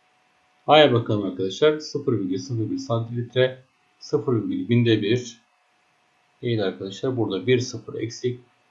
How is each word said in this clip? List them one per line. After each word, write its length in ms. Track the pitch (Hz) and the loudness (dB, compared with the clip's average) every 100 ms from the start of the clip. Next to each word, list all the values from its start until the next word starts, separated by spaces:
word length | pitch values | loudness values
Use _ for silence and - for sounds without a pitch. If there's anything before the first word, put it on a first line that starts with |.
| _ _ _ _ _ _ - | _ _ _ _ _ _ 6
A'ya 260 | 151 143 | 8 8
bakalım 320 | 120 120 104 | 6 2 -2
arkadaşlar. 540 | 95 92 95 - 151 151 | -2 -2 -4 2 2 2
Sıfır 340 | - 143 147 | -4 -6 -2
virgül 260 | 107 92 95 | -2 -2 -4
sıfır 320 | - 117 107 | -4 -4 -4
bir 80 | - | -6
santilitre, 840 | - 117 113 120 117 131 127 127 _ _ _ _ | -4 -4 -4 -6 -4 0 0 -2 _ _ _ _
sıfır 360 | - 147 135 | -4 -2 0
virgül 340 | 110 95 90 104 | -2 -2 -4 0
binde 340 | 120 117 107 | 2 4 2
bir 360 | 101 120 - - _ _ _ _ _ _ _ _ _ _ | 2 -2 -4 -16 _ _ _ _ _ _ _ _ _ _
değil 220 | 123 110 | -2 0
arkadaşlar. 520 | 95 - 98 - 135 117 | -2 -4 -8 -6 -4 -2
Burada 300 | 98 95 107 | -2 -2 0
bir 140 | 120 | 0
sıfır 340 | - 113 - | 0 -10 -12
eksik. 460 | - 110 - 123 123 _ _ _ | -10 -8 -6 -6 -6 _ _ _